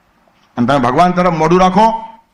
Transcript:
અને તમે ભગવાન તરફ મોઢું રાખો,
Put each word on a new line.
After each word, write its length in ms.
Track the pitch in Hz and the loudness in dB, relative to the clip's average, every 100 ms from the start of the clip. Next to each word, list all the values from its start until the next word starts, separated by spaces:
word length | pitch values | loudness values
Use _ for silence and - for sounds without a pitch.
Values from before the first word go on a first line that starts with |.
| _ _ _ _ _ - | _ _ _ _ _ -6
અને 100 | 120 | -2
તમે 120 | 143 | 0
ભગવાન 320 | 123 131 180 | 0 0 0
તરફ 220 | 180 180 | 0 -2
મોઢું 260 | 165 156 180 | 0 0 2
રાખો, 440 | 185 185 226 220 - - _ | 2 2 0 0 -10 -20 _